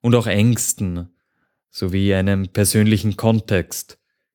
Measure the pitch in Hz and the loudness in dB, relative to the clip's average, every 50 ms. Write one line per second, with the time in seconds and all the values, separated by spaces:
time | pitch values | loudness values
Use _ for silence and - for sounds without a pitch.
0 | - 120 120 120 113 117 95 101 107 120 117 107 - - - - 104 92 87 87 | 4 4 2 2 2 2 2 2 2 2 2 0 -4 -6 -6 -6 -6 -6 -6 -8
1 | 87 - _ _ _ _ _ _ _ _ _ _ _ _ _ - 95 90 90 98 | -10 -12 _ _ _ _ _ _ _ _ _ _ _ _ _ -8 -6 -4 -2 0
2 | 98 101 98 95 92 98 98 95 95 92 _ - 104 - - 110 107 110 107 101 | 0 2 2 2 0 0 0 -2 -2 -4 _ -2 -2 2 2 2 2 4 2 2
3 | 104 107 98 - - 113 113 110 - - 107 90 85 _ - - - _ - _ | 0 -2 -4 0 0 2 0 0 0 -2 -2 -2 -2 _ -10 -14 -14 _ -20 _
4 | _ _ _ _ _ _ _ | _ _ _ _ _ _ _